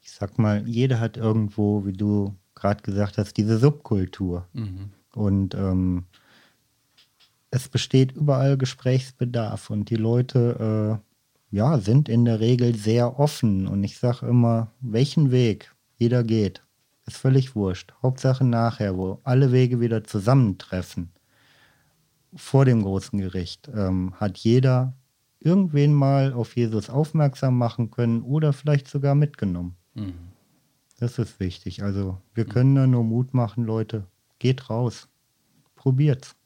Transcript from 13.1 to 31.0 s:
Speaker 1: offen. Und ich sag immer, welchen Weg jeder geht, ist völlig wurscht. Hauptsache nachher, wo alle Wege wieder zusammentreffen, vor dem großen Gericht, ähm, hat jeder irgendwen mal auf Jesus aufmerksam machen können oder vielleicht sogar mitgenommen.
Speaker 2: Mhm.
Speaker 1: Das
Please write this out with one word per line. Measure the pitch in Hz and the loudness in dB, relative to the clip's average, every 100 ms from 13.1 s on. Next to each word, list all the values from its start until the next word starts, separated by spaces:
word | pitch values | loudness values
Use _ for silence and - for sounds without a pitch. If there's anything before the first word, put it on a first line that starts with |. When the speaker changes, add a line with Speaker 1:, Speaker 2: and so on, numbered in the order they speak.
| 123 | 0
Speaker 1:
offen. | 147 - 113 95 95 | -2 0 0 0 -2
Und | 98 | -2
ich | 101 - | -4 -2
sag | 127 120 | -4 -2
immer, | 120 123 117 113 110 _ | 0 2 2 0 -4 _
welchen | 123 110 143 - 143 | -4 0 0 2 2
Weg | 127 120 101 - _ _ _ | 4 2 -2 -8 _ _ _
jeder | 117 123 | 0 2
geht, | 117 110 98 - _ _ _ _ - | 0 0 0 -4 _ _ _ _ -20
ist | - | -4
völlig | 135 135 131 | 2 2 2
wurscht. | 107 95 90 - _ | -2 -2 -4 -12 _
Hauptsache | 131 127 135 131 | -4 0 0 2
nachher, | 131 117 117 120 104 92 | 0 2 0 -2 -4 -2
wo | 92 101 | -6 -6
alle | - 127 135 | 0 2 4
Wege | 123 127 123 | 4 2 0
wieder | 117 113 | 0 -2
zusammentreffen, | - 107 98 135 117 92 - 92 87 - 87 _ _ _ _ _ _ _ _ _ _ _ _ | -4 -4 2 4 4 0 -6 -8 -6 -10 -12 _ _ _ _ _ _ _ _ _ _ _ _
vor | 175 - 135 | -20 0 4
dem | 135 117 | 4 4
großen | 98 95 - 101 | 0 -2 -4 -6
Gericht, | 95 92 85 - - | -4 -6 -8 -12 -12
ähm, | 107 95 92 92 92 | -4 -2 -2 -4 -4
hat | 107 92 | -6 -2
jeder | 113 120 131 127 131 127 _ _ _ _ | 2 4 4 2 -2 -8 _ _ _ _
irgendwen | 156 185 190 143 147 | 0 2 2 2 4
mal | 147 135 139 135 | 4 4 2 0
auf | 120 110 - | -2 -6 -2
Jesus | 117 110 101 | -2 -2 -2
aufmerksam | 131 151 160 143 131 135 123 | -4 -2 2 0 0 0 0
machen | 120 - 113 | 0 -2 -6
können | - 120 117 | -2 0 0
oder | 113 147 156 | -2 -2 0
vielleicht | 135 147 143 135 | -2 0 -2 -2
sogar | 147 139 | -4 0
mitgenommen. | 143 147 - 101 87 87 87 _ | 2 2 -2 -4 -4 -8 -12 _
Speaker 2:
Mhm. | - 101 85 87 _ _ _ _ _ _ | -12 -12 -12 -20 _ _ _ _ _ _
Speaker 1:
Das | _ | _